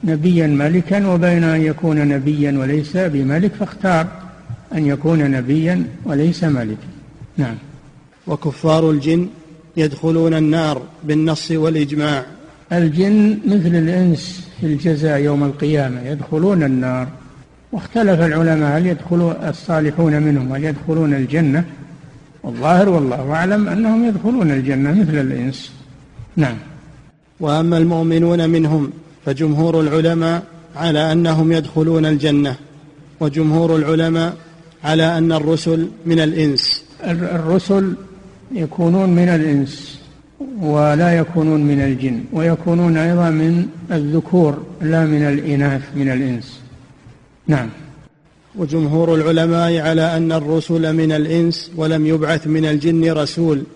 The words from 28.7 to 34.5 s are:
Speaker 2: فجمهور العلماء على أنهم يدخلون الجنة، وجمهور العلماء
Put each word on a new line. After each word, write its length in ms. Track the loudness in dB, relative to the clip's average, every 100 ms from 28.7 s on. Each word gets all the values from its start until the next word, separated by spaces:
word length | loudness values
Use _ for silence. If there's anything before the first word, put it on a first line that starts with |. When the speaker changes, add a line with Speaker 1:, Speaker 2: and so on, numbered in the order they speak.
| 0 -2 -8 -20 -12 -6
Speaker 2:
فجمهور 540 | -2 0 2 2 2
العلماء 640 | 2 2 0 0 0 -2 -6 -20 -20 -6
على 360 | -2 0 2
أنهم 400 | 2 2 2 2
يدخلون 540 | 0 0 -2 0 2 2
الجنة، 500 | 2 2 2 0 -4 -14 -20 -20 -20 -20 -4
وجمهور 560 | -4 0 2 2 2 2
العلماء 600 | 2 0 2 0 -2 -6 -18